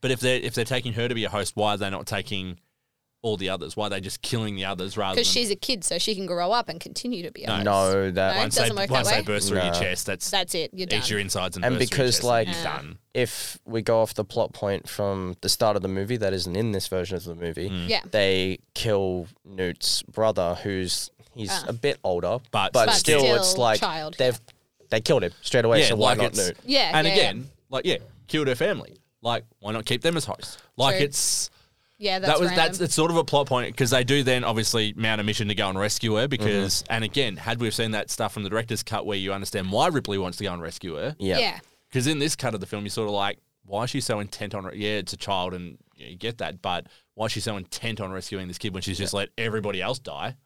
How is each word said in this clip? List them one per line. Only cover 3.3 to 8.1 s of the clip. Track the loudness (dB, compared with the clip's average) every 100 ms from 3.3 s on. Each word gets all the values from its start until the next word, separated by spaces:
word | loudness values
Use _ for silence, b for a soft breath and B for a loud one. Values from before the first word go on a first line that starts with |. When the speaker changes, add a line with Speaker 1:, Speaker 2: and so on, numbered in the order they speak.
| -2
Speaker 1:
the | -2
others? | -4 -6 -4
Why | -4
are |
they | -4
just | -6 -8
killing | -4 -2 -2 -4
the |
others | -4 -4 -6 -2
rather | -2 2
than | 2
Speaker 2:
'Cause |
she's | 2 0
a | -2
kid, | -4 -4
so | -2 -2
she | -2 -2
can | -4
grow | -2 0
up | 0 -2
and | -8
continue | -10 -8 -6 -6
to | -8
be | -10
a | -4
Speaker 1:
No. | 0
Speaker 2:
host. | 2
Speaker 3:
No, | 4 4 4 2